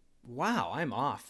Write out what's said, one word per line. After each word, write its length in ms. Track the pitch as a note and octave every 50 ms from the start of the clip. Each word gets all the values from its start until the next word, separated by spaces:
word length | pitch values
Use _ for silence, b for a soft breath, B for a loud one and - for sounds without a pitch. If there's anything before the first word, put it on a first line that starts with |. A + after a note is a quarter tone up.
| _ _ _ _ -
wow, 460 | A#2 A#2+ B2 D#3 G3+ A#3 A#3 A#2+ E2+ F2
I'm 200 | C3 E3+ D#3 A2
off. 340 | G#2 B2+ C#3+ A#2 - - -